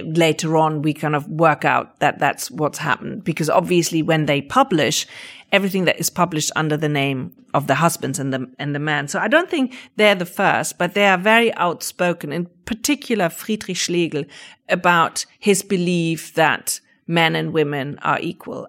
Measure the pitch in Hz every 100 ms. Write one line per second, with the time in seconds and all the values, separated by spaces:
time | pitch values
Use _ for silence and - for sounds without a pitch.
0 | - 160 165 156 160 160 156 151 156 143
1 | 156 151 143 156 165 143 147 127 - _
2 | 147 - 147 - - 131 151 - 156 -
3 | - - - 151 151 - 170 175 160 160
4 | 147 160 151 143 - 254 269 160 120 -
5 | - - - - - 196 196 190 165 -
6 | 165 - 175 156 - - 156 147 151 147
7 | 139 131 - - _ 139 143 135 165 -
8 | 131 135 135 131 127 - 143 143 151 147
9 | 143 190 202 294 359 330 262 - - -
10 | 214 196 170 - 185 127 151 - 175 202
11 | 202 185 202 226 233 - 175 156 - -
12 | 180 170 151 160 175 _ - 226 - 294
13 | - 220 170 - - 214 - 180 - 175
14 | 165 - - - - - - 180 180 175
15 | 160 - - _ 208 196 - 196 175 175
16 | 165 160 - - 156 120 - - - _
17 | - 170 165 160 160 160 147 147 135 -
18 | - 143 - - - -